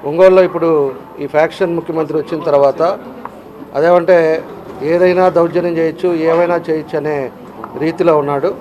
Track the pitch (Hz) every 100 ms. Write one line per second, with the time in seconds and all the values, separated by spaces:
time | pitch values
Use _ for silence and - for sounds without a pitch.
0 | 143 160 190 185 180 - 165 156 139 127
1 | - - 143 151 160 - 185 170 170 160
2 | 151 151 143 160 147 143 139 131 170 208
3 | - - - - - - - 135 165 175
4 | 170 175 160 160 - - - - 143 175
5 | 180 180 185 165 165 165 175 165 160 165
6 | 180 165 160 165 175 175 170 156 151 156
7 | 147 147 127 - - - - 123 156 165
8 | 175 151 143 139 165 247